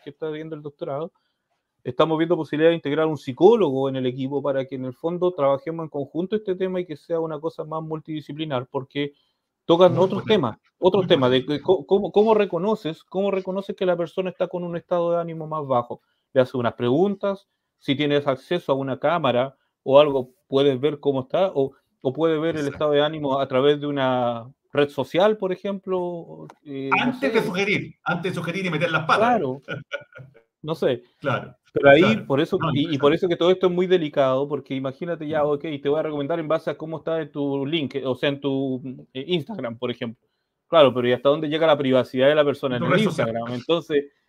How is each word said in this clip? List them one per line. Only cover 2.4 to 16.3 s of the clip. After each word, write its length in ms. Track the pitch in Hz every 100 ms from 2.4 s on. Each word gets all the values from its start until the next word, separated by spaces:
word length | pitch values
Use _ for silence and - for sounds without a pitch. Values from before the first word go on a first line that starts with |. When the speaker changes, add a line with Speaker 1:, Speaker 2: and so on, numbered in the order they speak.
| 151 151 160
Speaker 1:
de 60 | 170
integrar 320 | 147 147 160
un 100 | 151
psicólogo 720 | - 123 185 226 170 131 135
en 60 | 131
el 100 | 127
equipo 360 | 127 131 143
para 220 | 143 135 131
que 100 | 135
en 100 | 131
el 80 |
fondo 400 | 127 165 175 180
trabajemos 500 | 175 139 139 165 165
en 60 | 160
conjunto 460 | 147 139 156 185 214
este 180 | 214 185
tema 240 | 190 185
y 60 | 175
que 100 | 151
sea 240 | - 170
una 200 | 165 151
cosa 240 | 160 160
más 180 | 156 160
multidisciplinar, 840 | 156 156 151 156 143 147 160 131 127
porque 440 | 139 127 143 143 - _ _ _ _ -
tocan 280 | 170 180 143
Speaker 2:
Muy 80 |
Speaker 1:
otros 180 | 185 196
Speaker 2:
potente, 120 | - 214
Speaker 1:
temas, 220 | 127 107 _ -
otros 260 | 180 196 180
Speaker 2:
muy 20 |
Speaker 1:
temas 220 | 165 127
de 100 | 131
Speaker 2:
potente. 220 | 131 147
Speaker 1:
co-, 240 | - 185 147
cómo, 240 | 196 202
cómo 240 | 202 214 214
reconoces, 680 | 202 170 190 214 - 160
cómo 280 | _ 185 202
reconoces 440 | 190 190 190 196 202
que 120 | 185
la 100 | 170
persona 320 | 170 - 185
está 180 | 175 175
con 160 | 175
un 140 | 175 170
estado 340 | - 175 170
de 60 | 170
ánimo 280 | 170 160 156
más 180 | 156 139
bajo. 360 | 123 120 104 _ _ _